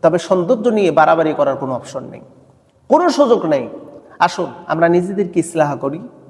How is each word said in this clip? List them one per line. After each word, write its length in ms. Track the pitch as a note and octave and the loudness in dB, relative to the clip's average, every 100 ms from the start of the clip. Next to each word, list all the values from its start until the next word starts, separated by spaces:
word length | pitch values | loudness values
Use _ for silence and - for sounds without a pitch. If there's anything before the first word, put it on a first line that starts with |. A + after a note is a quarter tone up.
তবে 180 | E3 E3+ | 2 2
সৌন্দর্য 480 | - F#3+ F3 B3 A3+ | 0 -2 0 0 0
নিয়ে 240 | G#3+ F#3+ | 0 2
বাড়াবাড়ি 420 | D3+ D#3 D#3+ D#3 | 4 4 4 2
করার 240 | D3 C#3 C3+ | 0 -2 -2
কোনো 180 | C3+ B2+ | -4 -6
অপশন 280 | - C3+ | -8 -12
নেই, 180 | B2 - - - _ _ _ _ _ | -12 -18 -20 -20 _ _ _ _ _
কোনো 200 | D#4 F4 | 2 2
সুযোগ 360 | C#4 C#4 A3+ E3 | 2 4 4 2
নেই। 240 | C#3+ A#2 - - - - - | -2 -4 -12 -18 -20 -20 -2
আসুন 340 | F3 - E3 A#2+ - | -2 0 -8 -8 -6
আমরা 220 | D#3+ E3+ | 0 4
নিজেদেরকে 500 | F3 F3+ G3 F#3 F3 | 4 0 -4 -2 -2
ইসলাহ 380 | D#3 E3 D3 C#3 | -4 -2 -2 -2
করি 300 | C#3 D#3 A#3+ - - | -6 -8 -14 -20 -20